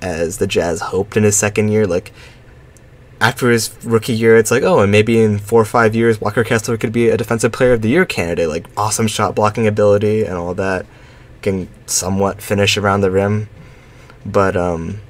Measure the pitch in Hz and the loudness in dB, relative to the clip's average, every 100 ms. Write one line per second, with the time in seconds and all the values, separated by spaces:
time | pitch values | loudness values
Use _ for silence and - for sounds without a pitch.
0 | 92 82 85 95 101 98 85 82 - 95 | -6 -4 -4 -4 -2 -2 -2 -2 -4 -4
1 | 101 110 107 - 107 107 107 107 104 87 | -2 0 2 2 -2 0 0 2 0 -2
2 | - - - - - - - - - - | -6 -16 -20 -20 -20 -20 -20 -20 -20 -20
3 | - - 110 - 123 117 - - 117 113 | -20 -4 -4 0 0 0 -2 -10 -2 -2
4 | 110 110 113 113 110 117 185 165 101 104 | 0 0 4 4 4 2 2 2 4 4
5 | 113 113 110 104 104 117 107 123 113 113 | 4 2 2 0 0 2 2 4 2 2
6 | 117 107 104 123 110 117 - 117 117 117 | 0 0 -2 -2 0 -2 -2 -4 -2 0
7 | 117 110 117 117 120 - 127 120 107 151 | 2 2 0 -2 -2 0 2 2 2 2
8 | 185 - 85 85 82 78 - - 107 - | 0 -2 -4 -2 -2 -2 -6 -4 -4 -2
9 | 110 - 104 - 107 104 110 104 104 101 | -2 0 -2 0 0 0 -2 2 4 4
10 | 107 110 107 90 87 90 95 92 - - | 2 0 -2 -4 -6 -4 -2 -4 -6 -18
11 | - - - - 104 95 87 - - - | -20 -20 -20 -10 -6 -4 -6 -14 -8 -6
12 | 90 95 98 - - 101 101 - 101 98 | -4 -2 -2 -4 -4 0 0 0 0 2
13 | 98 95 101 107 104 - - - - - | 2 2 0 -2 -6 -14 -20 -20 -20 -20
14 | - - 104 101 95 92 90 82 82 101 | -20 -18 -4 0 2 0 -2 -4 -6 -12